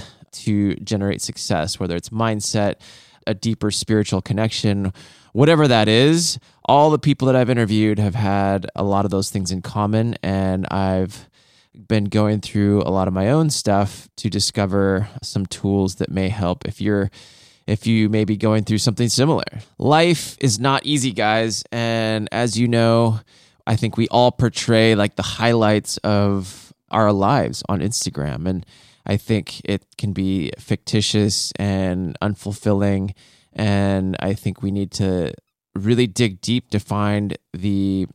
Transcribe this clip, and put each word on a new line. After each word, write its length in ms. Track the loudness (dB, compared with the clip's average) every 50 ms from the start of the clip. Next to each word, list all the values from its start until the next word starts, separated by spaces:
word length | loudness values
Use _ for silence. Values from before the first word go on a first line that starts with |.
| -6 -8 -20 -20 -20 _ -16
to 420 | -8 -4 -2 0 2 2 0 -2
generate 480 | -2 -4 -4 -4 -2 -2 -2 -2 -4 -6
success, 580 | -10 -10 -8 -6 -4 -2 -2 -2 -4 -4 -6
whether 160 | -4 -4 -4
it's 140 | -6 -6 -6
mindset, 640 | -4 -2 -2 -2 -2 -2 -4 -4 -2 -2 -2 -2 -4 _ -12 -20 -20 -20 -20 _ _ _ -8
a 60 | -8 -6
deeper 380 | -4 -2 -4 -2 0 -2 -2
spiritual 500 | -2 -2 -2 0 0 0 2 0 -2 -4
connection, 720 | -2 -2 -2 -2 -2 -2 -2 -2 -2 0 0 0 -2 -4 -6 -8 -14 -20 -20 -20 _ _ 0
whatever 360 | 2 4 6 6 6 6 6
that 180 | 4 4 4
is. 540 | 4 4 4 6 4 4 2 0 -2 -4 -8 _ _ _ _ 0
All 260 | 4 6 6 6 6
the 80 | 4 2
people 280 | 2 2 0 2 2
that 100 | 2 4
I've 140 | 4 4 2
interviewed 480 | 2 2 2 2 2 2 2 2 2 2
have 160 | 0 0 0
had 500 | 0 0 0 0 0 2 0 0 -2 -4 -6 -4
a 80 | -2 -2
lot 220 | 0 2 0 0
of 60 | 0
those 200 | 0 -2 -2 -2
things 220 | -4 -4 -4 -4 -6
in 100 | -6 -6
common, 540 | -6 -4 -2 -2 0 2 0 0 0 -2 -4 -4
and 440 | -2 -2 0 0 0 0 -2 -2 -2
I've 580 | -2 -2 0 0 0 0 -2 -4 -6 -12 -20 _ _ _ _ _ _ _ _ _ _
been 320 | -14 -6 -2 -2 0 0
going 340 | 0 0 2 2 2 0 -2
through 420 | -4 -4 -2 2 2 4 4 2 2
a 80 | 2
lot 160 | 0 0 0
of 80 | 0 0
my 160 | 0 0 2
own 200 | 2 2 2 0
stuff 580 | -2 -2 0 0 2 2 0 0 -4 -10 -20 _ _
to 140 | -8 -6 -4
discover 800 | -2 -2 -4 -2 -2 -2 -2 0 0 0 2 2 0 0 -2 -6 -10 -14 -12
some 240 | -6 -4 -4 -4
tools 500 | -6 -6 -6 -2 0 2 2 0 0 -2
that 140 | -4 -6 -4
may 200 | -2 -2 -2 -2
help 360 | -2 -2 -2 -2 -2 -4 -6
if 140 | -10 -8 -6
you're, 300 | -2 0 0 0 0 -2 -6 -12 -20 -20 -20 -20 -20 -20 _ _ _
if 200 | -4 -4 -2 0
you 220 | 2 2 2 2 2
may 160 | 2 2 0
be 120 | 0 0
going 280 | 0 0 0 2 0 0
through 140 | 0 0 0
something 300 | 0 0 0 0 0 0
similar. 360 | 0 2 2 2 2 0 -2 -6 -10 -14 -16 -16 _ -4
Life 580 | 0 2 4 4 4 4 2 0 -2 -10 -10 -4
is 180 | -2 -2 -2 0
not 260 | 0 0 0 0 -2
easy, 280 | -2 -2 0 0 -2 -2
guys, 520 | 0 0 0 2 0 0 -2 -4 -6 -8 -8
and 580 | -6 -4 -4 -2 -2 -2 -2 -2 -2 -2 -4 -4 -2
as 260 | -2 -2 -2 0 0
you 80 | 0
know, 540 | 2 2 4 4 4 4 4 4 2 2 -2 -4 _ _ _ _ _ _ _ -4
I 100 | -2 -2
think 200 | 0 0 -2 0
we 120 | 0 0 2
all 240 | 4 4 4 4 2
portray, 640 | 2 0 0 0 -2 0 2 4 4 6 6 4
like, 220 | 4 2 0 0
the 60 | -4 -6
highlights 720 | -6 -4 -2 0 2 2 4 4 2 2 0 0 -4 -8 -4
of 760 | -2 0 2 2 2 2 0 -2 -4 -8 -12 -20 -20 -20 _ _ _ -4
our 220 | 0 2 4 4 4
lives 500 | 4 4 2 2 2 0 0 -4 -8 -6 -4
on 120 | -4 -2
Instagram, 680 | -2 -2 -4 -4 -6 -6 -6 -6 -6 -4 -4 -4 -4 -4
and 180 | -4 -4 -6 _ -18 -20 -20 _ _ _ -4
I 100 | -2 -2
think 440 | -2 0 0 -2 -2 -2 -6 -12 -12 -6
it 200 | -6 -6 -6 _ _ _
can 160 | -8 -6 -4 -2
be 400 | -2 -2 0 0 -2 -2 -4 -8 -8
fictitious 960 | -6 -4 -6 -4 -4 -2 0 0 0 2 2 2 2 2 0 -2 -4 -6 -6
and 600 | -4 -2 -2 0 0 0 -2 -2 -2 -4 -6 -6 -4
unfulfilling, 920 | -4 -4 -4 -4 -6 -8 -8 -4 -2 0 0 2 2 0 0 0 -2 -4 -8 _ -18 _ _ _ _ _ -8
and 640 | -4 -2 0 0 2 2 0 0 0 0 -2 -4 -4
I 140 | -2 -4 -4
think 280 | -2 -4 -6 -6 -4 -4
we 80 | -4
need 220 | -2 -2 -4 -4 -2
to 400 | -2 0 0 0 0 -2 -4 -6 -10 _ _ _ _ _ _ -8
really 320 | -4 0 2 2 2 2
dig 340 | 2 2 0 0 0 0 -4
deep 300 | -4 -2 -2 -2 -2 -2
to 80 | -4 -4
find 580 | -4 -2 -4 -2 0 0 0 -2 -2 -4 -6 -8 _ _ -12
the 540 | -6 -4 -2 0 0 0 0 0 0 -2 -4 -8